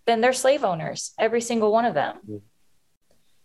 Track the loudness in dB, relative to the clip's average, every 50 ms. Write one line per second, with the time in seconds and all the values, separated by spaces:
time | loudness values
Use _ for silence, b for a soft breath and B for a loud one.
0 | _ 0 2 2 2 2 2 2 2 2 2 2 0 -2 -2 -4 -6 -8 -8 -10
1 | -12 -10 -4 -2 -2 0 0 0 -2 -2 -2 0 2 2 2 2 2 0 0 -2
2 | -2 -4 -6 -10 -14 -16 -16 -16 -16 _ _ _ _ _ _ _ _ _ _ _
3 | _ _ _ _ _ _ _ _